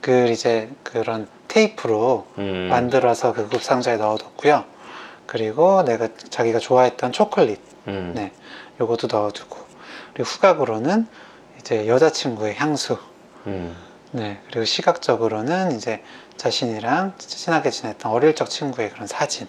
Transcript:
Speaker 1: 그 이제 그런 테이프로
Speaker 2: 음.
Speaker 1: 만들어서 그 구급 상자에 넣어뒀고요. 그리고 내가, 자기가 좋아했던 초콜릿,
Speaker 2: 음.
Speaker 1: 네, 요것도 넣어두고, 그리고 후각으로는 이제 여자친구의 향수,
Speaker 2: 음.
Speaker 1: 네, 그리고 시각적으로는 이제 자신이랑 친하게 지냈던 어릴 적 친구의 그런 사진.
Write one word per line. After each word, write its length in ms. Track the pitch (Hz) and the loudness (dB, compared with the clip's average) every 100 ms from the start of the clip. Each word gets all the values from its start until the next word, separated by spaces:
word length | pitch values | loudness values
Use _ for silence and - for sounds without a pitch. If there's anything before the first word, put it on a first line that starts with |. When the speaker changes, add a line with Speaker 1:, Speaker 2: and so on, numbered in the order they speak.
| - | 4
Speaker 1:
그 240 | 127 120 | 4 4
이제 400 | 117 123 113 110 139 | 2 2 0 -2 -12
그런 440 | - 117 113 113 107 - - | -8 -4 -4 -4 -8 -14 0
테이프로 800 | - 214 - 120 107 117 120 - - | 2 2 0 0 2 4 2 -2 -8
Speaker 2:
음. 300 | 101 92 92 | -4 -4 0
Speaker 1:
만들어서 640 | 123 123 131 123 117 123 | 2 4 2 4 2 0
그 120 | 110 104 | 0 -2
구급 180 | 120 | -4
상자에 340 | - 131 123 113 | 0 0 2 0
넣어뒀고요. 680 | 107 110 - - 143 147 - - - - - - - | 0 -2 -6 0 4 4 2 -16 -20 -18 -18 -20 -8
그리고 560 | 120 110 113 175 190 | -4 -4 4 4 6
내가, 260 | 156 113 113 - - | 4 0 -2 -6 -14
자기가 300 | - 117 113 | -2 0 0
좋아했던 520 | - 127 127 - 127 | 2 4 4 2 -6
초콜릿, 480 | 120 208 - 143 101 - - - | 0 0 4 2 0 -10 -18 -10
Speaker 2:
음. 240 | 98 90 120 | -8 -6 -8
Speaker 1:
네, 160 | 101 - - - - - | -8 -12 -20 -20 -20 -6
요것도 280 | 117 117 117 | -2 -2 0
넣어두고, 500 | 110 104 101 - - - - - - - | 0 -2 -6 -16 -18 -18 -20 -20 -18 -18
그리고 160 | - 123 | -8 -8
후각으로는 800 | - 196 160 131 110 127 208 226 - - - - - | 2 4 4 2 0 0 0 0 -8 -20 -20 -20 -20
이제 280 | - 113 107 | -4 -2 2
여자친구의 680 | 123 160 151 143 113 107 | 4 4 4 -4 -4 -4
향수, 460 | 101 147 143 - 120 - - - - - | -2 -2 -2 -2 -6 -6 -20 -20 -16 -8
Speaker 2:
음. 280 | 98 87 87 - - - | -8 -8 -12 -20 -20 -12
Speaker 1:
네, 280 | 131 107 98 - | -8 -8 -10 -10
그리고 200 | 120 110 | -4 -2
시각적으로는 1040 | - - - - 117 113 107 113 175 185 123 | 0 0 0 0 2 2 -2 -2 -2 -2 -4
이제 280 | 107 107 - - - - | -4 -8 -10 -20 -20 -6
자신이랑 760 | 131 110 127 110 113 143 190 185 | -4 -2 -4 -4 -2 0 -2 -6
친하게 540 | - - - 165 143 | -16 -12 -2 0 0
지냈던 400 | - 113 107 117 | -4 -10 -8 -2
어릴 240 | 113 147 151 | 2 4 2
적 120 | 117 | -2
친구의 440 | - 147 127 104 | -4 -6 -4 -6
그런 160 | - 104 | -6 -12
사진. 400 | - 143 - | -6 -4 -6